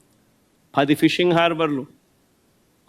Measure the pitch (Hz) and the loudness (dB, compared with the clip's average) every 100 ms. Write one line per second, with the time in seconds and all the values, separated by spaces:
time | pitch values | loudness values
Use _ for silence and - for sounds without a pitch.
0 | _ _ _ _ _ _ _ - 139 143 | _ _ _ _ _ _ _ -2 0 2
1 | 160 - 180 170 170 165 160 139 - _ | 0 2 0 2 0 0 -4 -4 -10 _
2 | _ _ _ _ _ _ _ _ | _ _ _ _ _ _ _ _